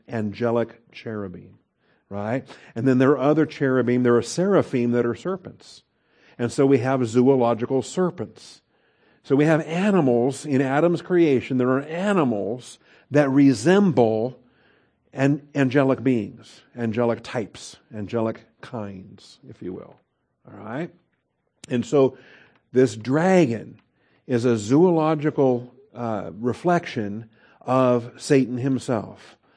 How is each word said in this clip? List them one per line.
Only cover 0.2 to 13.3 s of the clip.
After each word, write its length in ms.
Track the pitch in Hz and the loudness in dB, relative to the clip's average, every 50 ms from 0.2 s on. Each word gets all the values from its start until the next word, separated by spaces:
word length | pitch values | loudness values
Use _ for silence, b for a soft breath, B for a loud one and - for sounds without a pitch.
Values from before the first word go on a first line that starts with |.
| 107 104 98 95 120 117 117 117 113 113 - - _ _ | -6 -6 -6 -4 -2 0 0 0 -2 -4 -8 -20 _ _
cherubim, 680 | - - - 123 110 107 101 92 87 90 95 95 101 _ _ _ _ _ _ _ _ _ _ - | -20 -16 -14 -12 -10 -10 -10 -12 -14 -16 -20 -20 -20 _ _ _ _ _ _ _ _ _ _ -12
right? 380 | 98 101 101 107 123 135 139 B B B B B B | -10 -8 -6 -4 -4 -6 -6 B B B B B B
And 120 | 117 127 | -2 2
then 120 | 131 127 127 | 2 4 4
there 120 | 131 131 | 4 4
are 80 | 147 127 | 4 2
other 280 | 131 147 156 156 156 | 2 0 2 2 0
cherubim, 560 | 151 - - 147 135 131 127 123 117 123 127 123 | -2 -2 -4 -2 0 0 0 0 2 0 2 4
there 140 | 120 120 | 4 4
are 40 | 120 | 4
seraphim 680 | - - - - 180 202 196 165 127 - - 127 120 120 | 2 0 -4 -2 0 2 2 2 2 0 -2 -2 0 0
that 140 | 120 120 120 | 0 0 0
are 100 | 120 117 | -2 -4
serpents. 680 | - - 180 190 185 185 - - - - - - - _ _ b b b b b b b b b | -6 -8 -10 -10 -10 -12 -18 -20 -20 -20 -20 -20 -20 _ _ b b b b b b b b b
And 140 | b 120 117 | b -6 -4
so 140 | - - 139 | 0 2 4
we 140 | 139 139 127 | 4 4 4
have 280 | 117 131 135 135 127 | 2 0 0 -2 -2
zoological 720 | 110 104 123 123 131 139 131 120 117 120 107 117 - 135 135 | 0 2 4 4 4 4 4 4 2 0 0 -2 -4 -2 -4
serpents. 800 | 120 - - 185 185 175 165 - 110 95 - - - - - - _ _ _ _ _ _ _ _ _ _ _ _ _ | -4 -4 -4 -2 -2 -2 -4 -6 -12 -12 -14 -20 -20 -20 -20 -20 _ _ _ _ _ _ _ _ _ _ _ _ _
So 120 | - 143 | 0 2
we 100 | 135 151 | 4 4
have 160 | 160 160 151 | 4 2 2
animals 840 | - - 165 175 190 214 196 185 151 131 120 117 120 135 135 - - | 0 -2 -4 -2 0 2 2 4 4 4 2 2 2 0 -2 -4 -6
in 160 | 156 139 131 | -2 0 0
Adam's 400 | 139 131 135 147 156 175 175 156 | 0 0 0 2 2 2 0 -2
creation. 560 | - - 185 175 170 151 135 120 - - 135 | -4 -2 2 2 4 4 2 0 0 -2 -2
There 140 | 127 123 127 | 0 0 0
are 100 | 131 135 | 0 -2
animals 1000 | 139 - 160 170 190 208 202 190 151 123 113 101 98 98 117 131 - - - - b b b b b b | -2 -6 -8 -6 -2 -2 0 0 0 0 0 -2 -4 -6 -6 -8 -12 -18 -20 -20 b b b b b b
that 180 | 127 147 147 | 0 2 2
resemble 1080 | 135 | 4